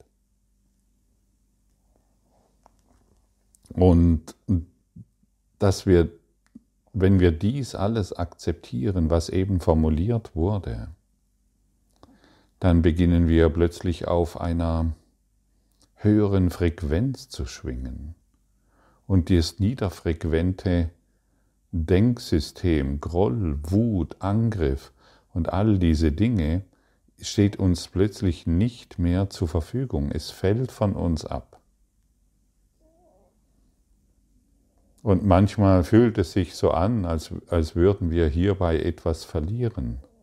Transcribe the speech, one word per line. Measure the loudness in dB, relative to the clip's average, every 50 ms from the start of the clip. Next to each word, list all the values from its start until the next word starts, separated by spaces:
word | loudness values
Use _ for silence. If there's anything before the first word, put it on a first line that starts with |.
| _ _ _ _ _ _ _ _ _ _ _ _ _ _ _ _ _ _ _ _ _ _ _ _ _ _ _ _ _ _ _ _ _ _ _ _ _ _ _ _ _ _ _ _ _ _ _ _ _ _ _ _ _ -20 _ _ _ _ _ _ _ _ _ _ _ _ _ _ _ _ _ _ _ -8
Und | 0 4 6 6 8 8 6 4 2 0 -2 -10 -20 _ _ -2 -2 -2 -2 -6 _ _ _ _ _ -20 -20 _ _ _ _ _ _ _ _ _ _ 0
dass | 0 0 0 0 2
wir, | 4 6 6 4 2 -2 -12 _ _ _ _ _ _ _ -20 _ _ _ _ _ _ -4
wenn | 0 2 4 4 6
wir | 4 4 2
dies | 2 -2 -4 -4 -4 -8 -8 -6
alles | -6 -4 -2 -2 -2 -4 -6 -6
akzeptieren, | -8 -8 -10 -10 -10 -6 -6 -6 -8 -10 -12 -8 -4 -4 -2 -2 0 0 2
was | 0 0 -2 -2
eben | -2 -2 -2 0 -2 -2
formuliert | 2 2 2 2 2 2 0 0 0 -2 -2 -4 -4 -6 -6
wurde, | -4 -2 -2 -2 -4 -6 -8 -10 -10 -12 -14 -16 _ _ _ _ _ _ _ _ _ _ _ _ _ _ _ _ _ _ _ _ _ -20 _ _ _ _ _ _ _ _ _ _ -2
dann | 2 2 4 4
beginnen | 4 4 4 4 2 4 4 2 4 4
wir | 4 4 4 4
plötzlich | 4 2 0 0 -2 -4 -6 -6 -6 -4 -4 -2
auf | -2 -2 -2 -4 -6 -8
einer | -6 -4 -4 -2 -2 -2 -2 -2 -2 -4 -4 -8 _ _ _ _ _ _ _ _ _ _ _ _ _ _ _ _ _ _ _
höheren | _ 2 2 4 4 2 2 2 2 0 0
Frequenz | 0 0 -2 -2 -2 -2 -6 -4 -2 -2 -2 -2 -6 -8 -12 -18
zu | -12 -10 -10
schwingen. | -10 -10 -12 -10 -10 -10 -8 -10 -10 -12 -12 -14 -16 -16 _ _ _ _ _ _ _ _ _ _ _ _ _ _ _ _ _ _
Und | 0 0 0 2 4
das | 4 2 2 2 -2 -2
niederfrequente | -2 -2 -2 -2 -4 -6 -6 -6 -6 -6 -6 -4 -4 -2 0 0 0 0 -4 -2 -2 0 0 0 0 -2 -6 _ _ _ _ _ _ _ _ _ _ _ _ _ _ -8 -6
Denksystem, | -4 0 2 2 2 4 2 0 -2 -4 -2 -2 -2 -2 -4 -10 -4 -2 0 0 0 0 -2 -4 -6
Groll, | -8 -6 -2 0 0 0 0 -2 -4 -4 -4 -6 -6
Wut, | -2 0 0 0 0 0 -2 -4 -6 -8 -8
Angriff | -6 -4 -2 -2 -2 -2 -2 -2 -2 -2 -2 -4 -8 -16 _ _ _ _ _ _ _ _ -6
und | -6 -4 -2 -2
all | 0 0 2 2 2
diese | 4 2 2 4 2 0 2
Dinge | 2 0 0 0 0 0 -2 -2 -4 -6 _ _ _ _ _ _ _ _ _ _ _
steht | -14 -6 0 2 2 2 2 0
uns | 0 0 0 0 -4 -8
plötzlich | -2 0 0 0 -2 -4 -4 -4 -4 -4 -4
nicht | -2 0 0 0 -2 -4 -8 -20 _ -8 -4
mehr | -2 0 0 0 -2 -4
zur | -4 -6 -6 -2
Verfügung. | -2 -4 -4 -4 -6 -8 -6 -4 -4 -4 -4 -4
Es | -6 -8 -10 -10
fällt | -12 -4 -2 0 0 0 -2 -6
von | -4 -4 -2 -2 -2
uns | -2 -2 -2 -2 -4 -4
ab. | -8 -10 -12 -12 _ -20 _ _ _ _ _ _ _ _ _ _ _ _ _ _ _ _ _ _ _ _ _ _ _ _ _ _ _ _ _ _ _ _ _ _ _ _ _ _ _ _ _ _ _ _ _ _ _ _ _ _ _ _ _ _ _ _ _ _ _ _ _ _ _ _ _ _ _ _ _ 0
Und | 2 2 2 4
manchmal | 4 6 6 4 4 2 2 4 4 6 4 4
fühlt | 6 6 6 6 6 2 0
es | -2 -2 0
sich | -2 -2 -2 -4
so | 0 0 0 2
an, | 2 0 0 0 -2 -2
als, | -2 -4 -4 -4 -8 -14 -14 -8 -2
als | -2 0 0 0 0
würden | 2 2 2 2 2 -2 -2
wir | 0 2 0 2
hierbei | 2 0 0 0 0 0 0 0 0 0
etwas | -2 -4 -6 -4 -4 -4 -4 -4 -8
verlieren. | -8 -6 -6 -6 -4 -6 -4 -4 -6 -4 -6 -8 -8 -8 -10 -14 _ _ _